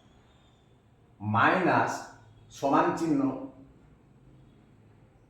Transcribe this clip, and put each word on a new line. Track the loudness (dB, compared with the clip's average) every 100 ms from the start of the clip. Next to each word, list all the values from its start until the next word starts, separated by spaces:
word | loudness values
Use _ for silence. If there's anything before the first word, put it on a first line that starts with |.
| -20 -20 _ _ _ _ _ _ _ _ _ -10 -2 2
মাইনাস | 2 4 2 0 0 -6 -12 -20 -20 -20 -20 -6
সমান | 0 2 2 0
চিহ্ন | 0 0 0 -4 -12 -18 -20 -20 -20 -20 _ -20 -20 -20 -20 -20 -20 -20 -20 -20 -20 _